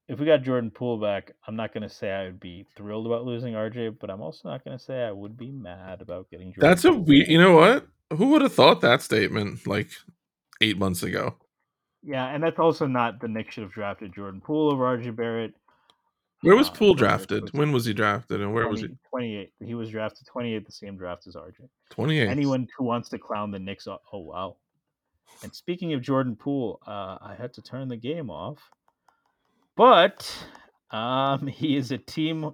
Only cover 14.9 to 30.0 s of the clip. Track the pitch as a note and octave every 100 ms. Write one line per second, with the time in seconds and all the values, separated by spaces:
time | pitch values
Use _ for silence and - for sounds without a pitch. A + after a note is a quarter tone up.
14.9 | B2 A#2+ A2+ A#2 A2+ A2 _ _ _ _
15.9 | _ _ _ _ _ E3 A3+ - - G#3
16.9 | C#3+ G#2 G2+ - G#2 - C#3+ D3+ C3 A#2
17.9 | G#2 G#2+ G#2+ - G2+ G2+ A2+ A2 A2 -
18.9 | B2+ _ B2+ A#2 G#2 F#2 _ G#2+ A#2 G#2+
19.9 | A2 G#2+ _ _ B2+ A#2 A2 G#2 - G2+
20.9 | F#2+ F2+ F2 F#2 E2 E2 _ C3 _ _
21.9 | - C3+ D#3 G#2+ C#3 C#3 C3 A#2+ - B2
22.9 | A#2+ - A#2 - G#2 G#2 G2 F#2+ G2 G#2
23.9 | G2 _ G2+ D#2 E2+ F#2+ - _ _ _
24.9 | _ _ _ _ _ - - - F3 E3+
25.9 | C#3+ B2+ C3+ B2+ G#2+ C#3+ C#3 A2 - -
26.9 | G2+ F#2+ F#2+ G2+ G2 B2+ - - B2+ C3+
27.9 | A#2 A#2+ E3 A#2 D2+ G#2 D3 _ _ _
28.9 | _ _ _ _ _ _ _ _ - B3
29.9 | F#3+